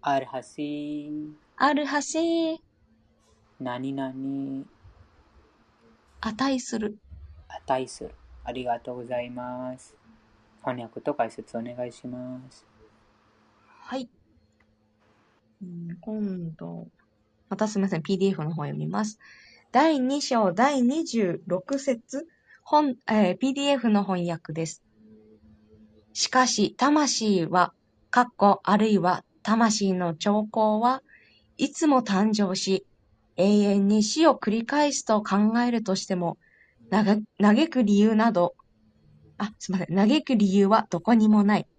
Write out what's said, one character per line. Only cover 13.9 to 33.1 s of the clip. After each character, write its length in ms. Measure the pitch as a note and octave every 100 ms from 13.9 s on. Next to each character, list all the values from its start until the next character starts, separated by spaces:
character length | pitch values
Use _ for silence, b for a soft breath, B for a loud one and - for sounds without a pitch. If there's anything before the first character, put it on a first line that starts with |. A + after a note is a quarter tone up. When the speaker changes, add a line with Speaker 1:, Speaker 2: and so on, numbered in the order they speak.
| C4
Speaker 2:
い。 120 | B3 _ _ _ _ _ _ _ _ _ _ _ _ _ _ _
う 20 |
ん、 320 | F#3 E3+ E3+ E3+
今 540 | - G#3+ G#3 F#3 E3+
度、 340 | D#3+ E3+ E3+ E3+ _ _ _ _ _ _
ま 80 | G3
た 120 | G#3+
す 100 | G#3
み 40 |
ま 60 | G3
せ 100 | F3
ん。 40 |
ピ 120 | D#3
ー 40 | F#3+
デ 80 | G3
ィ 20 |
ー 40 |
エ 20 |
フ 100 | F#3+
の 60 | D#3
方 120 | D#3+
読 120 | C#3+
み 120 | D3 D3+
ま 180 | F#3+
す。 140 | G#3+ - b b b b b
第 280 | A#3+ D#4 D4+
二 200 | B3+ C#4
章 320 | C#4 A#3+ G3+
第 300 | F3 B3+ C#4+
二 240 | A#3+ D4 D#4+
十 360 | A#3 F#3+ E3 -
六 320 | F3 - C#4
節、 480 | C4+ A#3+ _ C4 E4 b b b
本、 320 | - D4+ D4 B3 -
え 240 | G#3+ F#3+
ー、 40 | F3+
ピ 120 | C4
ー 40 |
デ 60 | C#4
ィ 60 | C#4
ー 20 |
エ 40 | C#4
フ 120 | A#3+
の 140 | G#3
翻 240 | F#3+ F#3 F3
訳 260 | E3 -
で 140 | D#3 D#3+
す。 160 | - _ _ - - - - - - _ - - _ _
し 160 | - -
か 180 | B3+ B3+
し、 280 | A3+ G#3 -
魂 680 | C4 D4+ C#4+ - A3 G3 D#3
は、 260 | F3 F3+ _ _ _ _
か 120 | -
っ 60 | A#3+ _
こ、 240 | G3+ G3
あ 120 | - G#3
る 120 | A3
い 100 | G3+
は、 260 | E3+ F3+ - _
魂 520 | - A3+ A3+ G#3+ G3
の 200 | F#3 F3+
兆 300 | D#3+ - G#3
候 360 | G#3+ A3+ G#3+ G#3+
は 220 | A#3 C4 _ b b b b _
い 140 | -
つ 160 | - D#4+
も 160 | C4
誕 300 | A#3 F#3+ A3
生 200 | G#3+ G3+
し、 300 | F#3+ - F#3+ - _ _